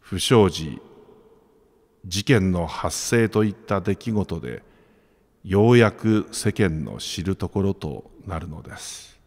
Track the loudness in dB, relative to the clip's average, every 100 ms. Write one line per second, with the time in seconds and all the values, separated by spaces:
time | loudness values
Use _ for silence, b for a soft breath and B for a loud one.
0 | -8 -6 2 4 4 2 -10 -12 -18 -20
1 | -20 -20 _ _ _ _ _ _ _ _
2 | -8 -6 2 2 4 0 -4 -4 -6 -6
3 | 0 2 2 2 0 -2 -4 -2 -2 -4
4 | -2 -4 -4 -6 -8 -12 b b b b
5 | b b b _ -2 4 6 8 6 2
6 | 2 2 0 -4 -4 0 0 0 -6 -10
7 | -10 -6 -4 -4 -4 -2 -2 -2 -8 -10
8 | -14 -18 -10 -10 -10 -14 -16 -16 -16 -18
9 | -20 _